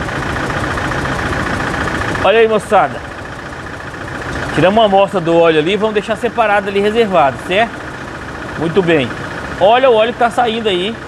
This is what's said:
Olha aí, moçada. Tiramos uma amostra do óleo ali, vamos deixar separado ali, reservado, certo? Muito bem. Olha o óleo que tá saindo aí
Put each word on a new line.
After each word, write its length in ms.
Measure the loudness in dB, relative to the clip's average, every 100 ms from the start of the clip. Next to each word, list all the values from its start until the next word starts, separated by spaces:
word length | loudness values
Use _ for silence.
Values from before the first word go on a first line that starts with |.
| -6 -4 -4 -4 -4 -4 -4 -4 -4 -4 -4 -4 -4 -4 -4 -4 -4 -4 -4 -4 -4 -2
Olha 140 | 2 4
aí, 80 | 4
moçada. 540 | 2 2 2 2 -2 -12 -12 -12 -12 -12 -12 -12 -12 -12 -12 -10 -8 -8 -6 -4
Tiramos 240 | 0 2 4
uma 80 | 4
amostra 340 | 4 2 0
do 160 | 2 4
óleo 220 | 6 4
ali, 180 | 2 2
vamos 180 | 0
deixar 220 | 0 -2 -2
separado 520 | -2 0 2 2 2
ali, 100 | 0
reservado, 580 | 2 2 2 4 4 2 -2
certo? 240 | 0 0 -4 -12 -12 -12 -12 -12 -12 -10 -4
Muito 220 | 0 2
bem. 260 | 4 2 0 -6 -10 -8 -8 2
Olha 300 | 4 6 6
o 40 |
óleo 180 | 6 4
que 60 | 2
tá 120 | 0
saindo 380 | 2 0 0 0
aí 260 | 0 -2 -6